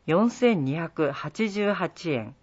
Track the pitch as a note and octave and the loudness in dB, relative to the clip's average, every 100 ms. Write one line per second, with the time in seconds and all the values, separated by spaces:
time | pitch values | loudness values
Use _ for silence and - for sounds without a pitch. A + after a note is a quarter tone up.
0 | - E3+ A#3 - B3 G3 C3+ D#3 E3 - | 0 2 2 4 2 2 0 -2 -4 -2
1 | D3 C3+ D3+ - G#3+ G3+ G#3 F#3+ F3 - | -2 -2 -8 -2 -2 0 0 0 -4 -4
2 | E3+ C3 G#2+ - | -4 -4 -4 -12